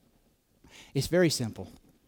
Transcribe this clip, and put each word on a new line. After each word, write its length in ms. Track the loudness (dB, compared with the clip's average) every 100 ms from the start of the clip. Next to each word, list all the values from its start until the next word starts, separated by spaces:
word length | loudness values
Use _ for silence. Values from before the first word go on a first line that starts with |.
| _ _ _ _ _ _ -20 -20 -6
It's 140 | -4 0
very 220 | 4 4
simple. 420 | 2 -4 -8 -14 -18 -20 _